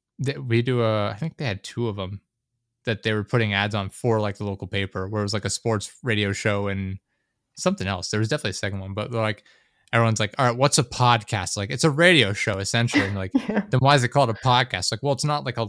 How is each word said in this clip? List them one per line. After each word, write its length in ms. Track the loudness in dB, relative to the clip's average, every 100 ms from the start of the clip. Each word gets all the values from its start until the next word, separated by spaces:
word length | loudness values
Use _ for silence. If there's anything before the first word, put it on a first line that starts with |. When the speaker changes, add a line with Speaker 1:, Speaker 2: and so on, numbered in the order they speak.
| _ -6
Speaker 1:
th-, 140 | -6 -4
we 240 | 0 0
do 180 | 2 0
a, 260 | 2 0 -2
I 40 |
think 220 | -4 -8 -6
they 80 |
had 200 | -6 -6
two 240 | -8 -6 -6
of 100 | -4
'em 220 | -8 -10 _ _ _ _ _ _
that 180 | -6 -4
they 100 | -2
were 120 | -2
putting 280 | 0 0 2
ads 220 | 0 0
on 160 | -2 -6
for, 300 | -4 0 2
like, 160 | 0 -4
the 60 |
local 240 | -6 -6 -6
paper, 400 | -4 -4 -4 -4
where 140 | -2
it 20 |
was, 100 | -2
like, 100 | -2
a 60 | -4
sports 420 | -4 -2 -2 -4 -8
radio 280 | -2 0 0
show 360 | 0 0 0 -2
and 300 | -4 -6 -8 _ _ _ _ _ -4
something 300 | -2 -2 -4
else. 220 | -4 -2
There 100 | -2
was 80 | 0
definitely 220 | -2 -4
a 40 |
second 240 | -4 -6 -6
one, 160 | -8
but 160 | -6 -4
they're 100 | -2
like, 220 | -2 -4 _ _ _ _ -2
everyone's 280 | 2 4 2
like, 140 | -2 2
"All 80 | 0
right, 100 | 4
what's 220 | 2 2
a 60 |
podcast?" 720 | 0 2 4 4 2 -4 -4 -4
Like, 140 | -4
"It's 140 | 0
a 60 | 2
radio 420 | 6 6 6 4
show, 260 | 2 -2 -2
essentially." 460 | 0 0 2 2
And 120 | 0 -2
like, 160 | -2
Speaker 2:
<laughs> 140 | -2 0
Yeah. 160 | -4 0
Speaker 1:
"Then 120 | 2
why 160 | 6 4
is 80 |
it 40 | 4
called 220 | 2 2
a 40 |
podcast?" 580 | 2 2 2 2 -2 -4
Like, 100 | -4
"Well, 100 | -2
it's 120 | -2
not, 200 | -2 -2
like, 120 | -4
a 80 | -6